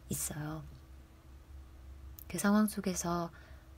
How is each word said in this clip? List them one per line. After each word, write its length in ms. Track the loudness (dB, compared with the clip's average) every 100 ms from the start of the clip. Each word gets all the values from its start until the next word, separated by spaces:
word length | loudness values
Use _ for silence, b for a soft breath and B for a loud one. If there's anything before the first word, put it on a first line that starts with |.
| -2
있어요. 560 | 0 0 -2 -2 -4 -8 -12 -14 -16 -16 -18 -16 -16 -14 -14 -14 -14 -14 -12 -12 -12 -6
그 120 | 2
상황 280 | 8 8 8
속에서 640 | 4 0 2 2 2 0 B B B B